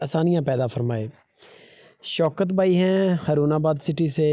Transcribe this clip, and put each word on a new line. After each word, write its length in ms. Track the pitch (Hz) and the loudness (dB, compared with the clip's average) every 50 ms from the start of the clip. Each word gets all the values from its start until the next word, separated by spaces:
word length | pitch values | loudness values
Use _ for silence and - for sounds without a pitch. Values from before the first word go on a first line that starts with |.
| - | -6
आसानियाँ 400 | 139 - 160 160 175 175 170 143 | -4 -2 0 0 2 0 0 0
पैदा 240 | 139 131 123 127 | 0 -2 -2 -2
फरमाए। 420 | 120 - 123 120 120 117 113 107 110 - _ _ _ _ _ - - - - - - - - - - _ _ - | -2 -4 -4 -4 -4 -4 -4 -6 -8 -10 _ _ _ _ _ -20 -20 -20 -20 -20 -20 -20 -20 -20 -20 _ _ -14
शौकत 480 | - - - 165 156 151 - 196 180 190 | -8 -2 0 0 0 0 -2 -2 -2 0
भाई 220 | 185 190 190 185 | 2 2 2 4
हैं 440 | 175 185 185 190 190 196 190 180 160 - | 4 4 2 2 2 2 2 0 0 0
हरुणाबाद 560 | - 151 147 147 147 151 156 151 156 156 143 | 0 0 2 2 2 2 2 2 0 0 0
सिटी 280 | - - 151 143 165 156 | -2 -4 -2 -2 -2 -2
से 200 | 135 - 160 151 | 0 0 0 2